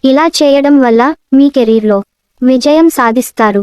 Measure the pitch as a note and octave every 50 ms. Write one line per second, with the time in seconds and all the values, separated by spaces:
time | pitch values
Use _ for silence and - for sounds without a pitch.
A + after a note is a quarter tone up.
0 | - C4 C4 C#4+ D#4+ E4 - - D4+ C#4+ C#4 C#4+ C#4 C#4+ D4 C#4 C4 A#3+ A3+ A#3
1 | B3 C#4+ D#4+ _ _ _ C4+ C4+ C#4 C#4+ - C4+ A#3+ A3 A3+ A3+ G#3+ G#3+ G#3 G3
2 | G3+ _ _ _ _ _ _ _ B3 B3+ C4 B3+ B3+ D4 D4 D#4+ E4 E4 - -
3 | B3 A3+ A3+ B3+ B3 - _ - A3+ G#3 G3 G3+